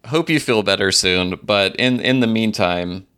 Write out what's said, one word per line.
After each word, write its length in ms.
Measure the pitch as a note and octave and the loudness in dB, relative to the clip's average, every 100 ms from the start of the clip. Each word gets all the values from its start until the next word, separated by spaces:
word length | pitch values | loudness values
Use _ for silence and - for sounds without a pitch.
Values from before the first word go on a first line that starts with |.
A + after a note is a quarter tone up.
| A2+ | -2
Hope 240 | D#3 E3 | -4 0
you 80 | D#3 | -2
feel 240 | - A2 | 0 0
better 300 | G2 G2 G2 | 2 0 2
soon. 460 | - F#2 F2+ F2+ F2+ | 2 2 2 0 -4
But 320 | - G2+ F#2+ - | 0 0 2 0
in, 220 | B2+ B2 | 0 0
in 200 | B2 C3 | 0 2
the 60 | A#2 | 2
meantime, 760 | A2+ A2 G#2 F2+ F2 F2 F#2 - | 2 0 0 0 0 -4 -8 -14